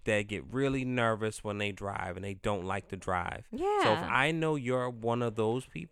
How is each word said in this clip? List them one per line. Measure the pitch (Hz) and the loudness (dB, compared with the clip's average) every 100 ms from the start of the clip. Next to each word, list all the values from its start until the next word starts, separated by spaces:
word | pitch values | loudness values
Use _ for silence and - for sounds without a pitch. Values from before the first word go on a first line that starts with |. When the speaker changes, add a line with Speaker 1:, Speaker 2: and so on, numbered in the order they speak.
Speaker 1:
that | - 107 104 | 2 2 2
get | 98 71 | -4 -4
really | 120 139 135 | 0 0 0
nervous | 127 127 117 107 110 - | 0 2 2 2 0 -4
when | 107 104 | -4 -2
they | 104 | -2
drive | 98 98 101 92 90 | -2 -4 -4 -4 -6
and | |
they | 98 | -6
don't | 95 110 101 | -4 -2 -2
like | 92 98 - | -2 -4 -4
to | 95 | -6
drive. | - 90 87 - - | -2 0 -2 -6 -8
So | 240 | -4
if | |
Speaker 2:
Yeah. | 381 415 311 160 180 | 0 2 4 2 2
Speaker 1:
I | 120 143 | 2 2
know | 165 160 | 2 0
you're | 151 123 127 123 | 0 0 0 0
one | 120 113 117 | -2 0 2
of | 120 | 2
those | 110 110 123 - | 2 2 0 -4
people, | 156 170 | -10 4